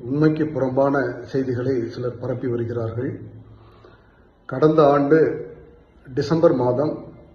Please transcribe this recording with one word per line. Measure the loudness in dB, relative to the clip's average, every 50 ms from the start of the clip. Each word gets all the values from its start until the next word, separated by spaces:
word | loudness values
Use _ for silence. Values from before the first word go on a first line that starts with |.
| -6
உண்மைக்கு | -4 0 2 2 2 2 2 -2 -4 -2
புறம்பான | -2 -2 -2 0 2 2 2 2 0 -2 -2 -6 -8 -12 -6 -4
செய்திகளை | -4 -2 -2 -4 -4 -2 -2 -2 -2 -4 -6 -8
சிலர் | -6 -8 -8 -8 -6 -8
பரப்பி | -8 -6 -6 -4 -4 -4
வருகிறார்கள். | -4 -4 -4 -4 -4 -6 -4 -6 -6 -6 -6 -8 -8 -14 -16 -18 -20 -20 -20 -20 -20 -20 -20 -20 -20 _ -20 -20 _ _ _ _ _ _ _ _ _ _ -10 -4
கடந்த | 2 2 4 6 6 6 6 6
ஆண்டு | 4 4 4 6 6 6 4 0 -6 -10 -12 -16 -20 -20 -20 -20 _ _ _ _ _ _ -10 -6 -4
டிசம்பர் | -2 0 0 4 4 4 4 4 0
மாதம் | 0 0 0 -2 -2 -4 -6 -12 -16 -20 -20 -20 -20